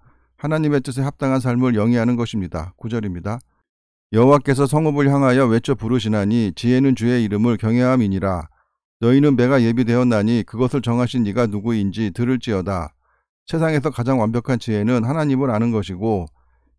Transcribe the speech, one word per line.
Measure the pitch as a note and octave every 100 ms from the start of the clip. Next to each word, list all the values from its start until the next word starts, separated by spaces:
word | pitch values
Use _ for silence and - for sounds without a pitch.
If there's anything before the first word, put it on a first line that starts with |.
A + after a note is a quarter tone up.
| _ _ _ _
하나님의 | C#3+ D#3 D3+ C#3+
뜻에 | C3+ B2+
합당한 | C3+ - C3+ C3
삶을 | B2 A#2+ B2+
영위하는 | A2 A2+ A#2+ A#2 A#2+
것입니다." | A#2 G#2+ F2 E2+ F2 -
구 | A#2
절입니다. | A#2 G#2 F2 G2 A#2+ _ _ _ _ _ _ -
"여호와께서 | G#2+ B2+ C#3+ C#3 C3+ C#3
성읍을 | D3 D#3 C#3+ C#3
향하여 | C#3 C3+ B2+ B2+
외쳐 | A2+ -
부르시나니 | B2+ A2+ B2 G#2+ G#2+ G2+ A#2 G#2 -
지혜는 | A#2+ B2+ C3+
주의 | A#2+ A#2 B2
이름을 | G#2+ G#2 A#2+ G#2+
경외함이니라. | A2 A#2+ B2+ C3 G#2 F#2+ G2 F2+ - _ _ _ _ -
너희는 | A#2 C3+ D3 B2
매가 | B2 C3+
예비되었나니 | A#2 A#2+ A#2 A#2+ B2+ A2 G#2+ A#2 -
그것을 | A2 B2+ C#3+
정하신 | A#2 A#2+ B2 B2+ G#2
이가 | G#2 A#2
누구인지 | G2+ A2 A2 G2 F#2 G#2+
들을지어다." | F2 A#2+ B2+ A#2+ G2 F2+ F#2+ D#2 _ _ _ _ _ -
세상에서 | E3 D#3+ D3+ D3
가장 | B2+ B2 C3
완벽한 | G#2+ A#2 B2 A#2+
지혜는 | - G#2+ G#2+ B2
하나님을 | A2+ D#3+ D3+ C3 C3+
아는 | G#2+ -
것이고, | A3+ C3+ F#2 A2+ G2+ D#2+ _ _ _ _